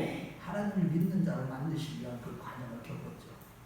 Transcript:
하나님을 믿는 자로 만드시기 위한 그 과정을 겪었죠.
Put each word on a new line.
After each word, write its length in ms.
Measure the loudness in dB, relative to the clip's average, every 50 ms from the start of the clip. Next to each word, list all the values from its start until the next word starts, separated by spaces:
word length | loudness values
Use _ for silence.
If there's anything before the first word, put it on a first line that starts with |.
| 2 0 0 -2 -6 -8 -8 -8 -6
하나님을 460 | -2 0 2 2 2 4 6 6 6
믿는 340 | 6 6 6 6 6 6 4
자로 220 | 4 4 2 0
만드시기 560 | -2 -2 -2 0 0 0 0 -2 -2 -4 -4
위한 180 | -4 -4 -6 -6 -6
그 140 | -6 -8 -8
과정을 400 | -8 -8 -8 -8 -8 -8 -8 -8
겪었죠. 460 | -8 -8 -8 -6 -6 -8 -10 -10 -12 -14 -14 -16 -16 -16 -18 -18 -18